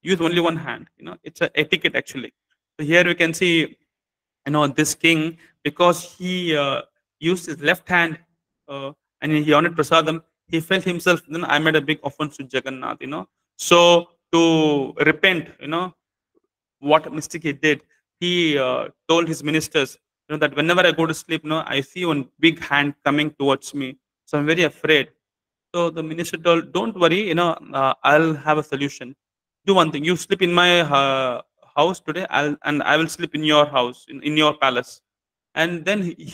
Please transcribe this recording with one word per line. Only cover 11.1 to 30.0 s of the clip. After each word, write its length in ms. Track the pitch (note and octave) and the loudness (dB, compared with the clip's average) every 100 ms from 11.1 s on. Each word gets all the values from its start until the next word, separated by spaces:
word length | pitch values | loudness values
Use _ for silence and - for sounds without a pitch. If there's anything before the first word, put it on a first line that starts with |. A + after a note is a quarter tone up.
| E3+ - | 0 -2
"Then 160 | E3 | -6
I 160 | D#3+ D3 | 0 0
made 160 | D#3 D#3 | 2 2
a 60 | |
big 180 | C#3+ D3+ | 0 -6
offense 340 | C#3+ - D3+ - | -6 -8 -10 -10
to 100 | C3+ | -6
Jagannath," 460 | C3 C3+ C3 B2+ G#2+ | -6 -6 -10 -10 -10
you 60 | C3 | -10
know. 200 | D#3+ F#3 _ _ - | -12 -14 _ _ -6
So 520 | - F3 F3 F3 E3+ _ - | 4 6 8 6 2 _ -2
to 640 | E3 E3 D#3+ D3+ D3 C3 - D3+ | 2 4 4 2 2 -2 0 2
repent, 400 | D#3 F#3+ E3+ - - | 2 2 0 -6 -14
you 80 | C#3 | -8
know, 260 | E3 F#3 - _ _ _ _ _ _ _ _ | -6 -6 -12 _ _ _ _ _ _ _ _
what 320 | C#3+ D#3 D#3+ | 2 2 0
mistake 300 | D#3 - E3+ | -12 -10 -8
he 100 | D#3 | -8
did, 280 | C3+ D#3 D3 _ _ _ - | -2 -2 -2 _ _ _ -8
he, 380 | F3 F3 E3 C#3+ | -4 -2 0 0
uh, 320 | B2+ B2+ - _ - | -2 -4 -6 _ 0
told 200 | E3 E3 | 0 0
his 160 | C#3+ | -4
ministers, 540 | D3 D#3 - D3+ C3+ - _ _ - | -4 -4 -2 -2 -2 -6 _ _ -10
you 60 | D3+ | -2
know, 40 | |
that 160 | D3 C#3 | -2 0
whenever 260 | D#3+ F3+ | 0 4
I 100 | F3 | 4
go 140 | D#3+ D#3+ | 2 -2
to 80 | |
sleep, 300 | D#3 - D#3+ | -4 -6 -8
you 60 | D3+ | -4
know, 140 | D#3+ - | -6 -4
I 160 | C3+ | -6
see 240 | C3+ F3+ F3 | -6 -6 -4
one 240 | D3 C3+ - | -4 -6 0
big 200 | E3 E3 | 0 0
hand 360 | - C#3+ C#3+ - | -2 0 0 -2
coming 280 | C#3+ C#3+ D3+ | -2 0 -2
towards 420 | - C#3 C3+ - | -2 0 0 -4
me. 240 | C#3+ C3 C#3 _ _ - | -10 -12 -14 _ _ -6
So 120 | D3 | -4
I'm 80 | D3 | 0
very 180 | E3 | 0
afraid. 480 | D3+ - D#3 D3 C3 _ _ _ _ _ _ | 0 -2 2 2 2 _ _ _ _ _ _
So 160 | F3 E3+ | -4 -4
the 140 | E3 | -4
minister 340 | D#3+ D#3+ E3+ E3 | -8 -8 -8 -2
told, 340 | E3+ E3+ - | 2 2 0
"Don't 240 | F3 A3+ G3 | -4 -4 0
worry, 240 | E3+ F3+ G#3 | 2 2 0
you 60 | E3 | 0
know, 160 | F3 - - | 0 -2 -6
uh, 200 | C3+ C3+ - | -2 0 0
I'll 300 | C3+ D3+ D#3+ D3 | 4 4 4 0
have 220 | D3+ D3+ | 0 0
a 60 | |
solution. 520 | D3 C#3 C#3+ - B2 - _ _ _ _ F3+ | -2 -4 -6 -8 -16 -18 _ _ _ _ 2
Do 100 | F#3+ | 4
one 160 | D#3+ | 4
thing. 120 | D3 | 0